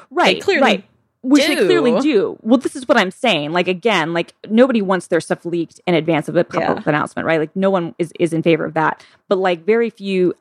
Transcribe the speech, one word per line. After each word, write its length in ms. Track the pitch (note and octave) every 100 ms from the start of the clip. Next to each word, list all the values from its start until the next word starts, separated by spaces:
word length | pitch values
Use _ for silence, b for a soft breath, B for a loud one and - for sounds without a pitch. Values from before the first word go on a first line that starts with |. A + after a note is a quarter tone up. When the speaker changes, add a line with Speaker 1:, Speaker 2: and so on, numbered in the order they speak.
| B
Speaker 1:
Right, 240 | C#4+ F4 -
Speaker 2:
they 60 |
clearly 200 | - E4+
Speaker 1:
right. 220 | B3+ G3 - _ _ _
Which 260 | B3+ C#4+ D#4
they 80 | C#4
Speaker 2:
do. 100 | F#3
Speaker 1:
clearly 340 | - B3 A3+
do. 360 | C#4+ A3 C3+ -
Well, 160 | G#3+ B3
this 160 | E4+ C#4+
is 100 | B3+
what 100 | C4
I'm 120 | F#3+
saying. 420 | - B3 E3 D3
Like, 140 | F3 F3+
again, 440 | F#3 A3+ F#3+ D#3
like, 220 | E3+ E3+ _ -
nobody 340 | A3 C4+ A#3
wants 260 | F#3 F#3 -
their 140 | E3
stuff 240 | - E3+ F3
leaked 340 | E3+ D#3 - -
in 80 | E3+
advance 320 | D#3+ D3+ -
of 80 | E3+
a 80 |
public 420 | E3+ - - - F#3
Speaker 2:
Yeah. 40 |
Speaker 1:
announcement, 360 | D3 - - F2+
right? 140 | D#3+
Like, 160 | D#3 F#3+
no 160 | G3
one 240 | F#3+ E3+ -
is, 140 | E3 -
is 120 | E3
in 100 | D#3+
favor 220 | E3 D#3+ D#3+
of 80 | D#3+
that. 280 | D3+ - B B -
But, 80 | G3
like, 280 | F#3 F3 E3
very 240 | A3+ A#3
few, 460 | - G3 F#3 F3+ -